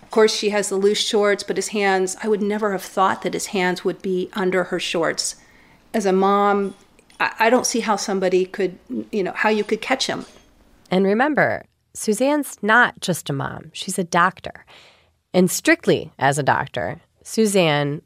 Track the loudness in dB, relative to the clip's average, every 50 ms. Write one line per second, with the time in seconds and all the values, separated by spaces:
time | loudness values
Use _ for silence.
0 | -20 -4 2 4 4 4 2 0 -2 0 0 0 -2 -2 -2 0 2 2 2 2
1 | 0 0 0 2 2 2 2 0 -2 -4 -4 -4 -4 -4 -4 -2 0 2 2 2
2 | 0 -2 -4 -6 -2 -2 -2 0 0 -2 -2 -2 -2 -2 -4 -4 -8 -6 -2 0
3 | 2 2 0 -2 -4 -6 -6 -6 -6 -4 -2 -2 0 0 -2 -2 -4 -4 -6 -4
4 | -6 -4 -4 -4 -4 -4 -6 -4 -2 0 0 0 -2 -2 -4 -6 -6 -4 -2 -2
5 | -2 -2 -2 -4 -6 -8 -8 -10 -18 _ _ -20 -20 _ _ _ _ _ -6 -2
6 | 0 2 2 2 2 2 2 2 2 2 2 0 -2 -4 -6 -12 _ _ _ _
7 | _ _ _ -4 -4 -4 0 2 2 4 4 4 2 0 -2 -2 -2 0 -2 -2
8 | -2 -2 -2 0 0 2 2 2 0 0 -2 -4 -4 -4 -4 -8 _ _ -8 -8
9 | -8 -6 -4 -4 -4 -4 -4 -2 0 2 2 2 0 0 -2 -4 -2 -4 -2 -2
10 | -2 -4 -4 -6 -8 -12 -18 -20 _ _ _ _ _ _ _ _ _ _ 0 2
11 | 2 2 2 2 0 0 2 2 2 0 0 -4 -8 -14 _ _ _ _ _ -8
12 | -4 -4 -2 0 2 2 2 0 -2 -4 -8 -6 0 4 6 6 6 4 2 -4
13 | -4 -4 -4 -4 -4 -6 -6 -6 -6 -6 -8 -10 -14 -16 -14 -12 -10 -6 -6 -4
14 | -4 0 2 2 2 2 0 -4 -12 -16 -16 -16 -20 _ -20 -20 -20 -20 _ _
15 | _ _ _ _ _ _ 2 4 4 4 2 0 2 2 2 2 2 2 0 0
16 | 0 -6 -6 0 0 2 2 2 2 2 2 2 0 -4 -6 -6 -6 -6 -8 -10
17 | -14 _ _ _ _ -8 -2 0 0 2 4 4 4 4 4 2 2 0 -2 -6
18 | -10